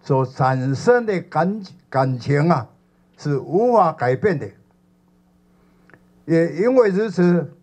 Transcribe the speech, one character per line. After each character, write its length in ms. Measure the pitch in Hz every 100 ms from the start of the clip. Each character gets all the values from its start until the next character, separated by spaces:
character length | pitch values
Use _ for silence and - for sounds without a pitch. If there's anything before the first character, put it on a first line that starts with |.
所 240 | - 135 127
产 500 | - 131 131 131 135
生 300 | 202 240 220
的 140 | 185
感-， 400 | - 151 175 214 190 - -
感 300 | 131 135 123
情 300 | 117 143 165
啊， 180 | 151 107 _ _ _ _ -
是 200 | 151 139
无 360 | - 170 247
法 180 | 226 170
改 220 | 156 123 131
变 220 | 208 151
的。 120 | 101 - _ _ _ _ _ _ _ _ _ _ _ _ _ - _ _ -
也 300 | 165 170 147
因 180 | 226 254
为 140 | 220
如 200 | 190 220
此， 440 | 185 175 175 143 -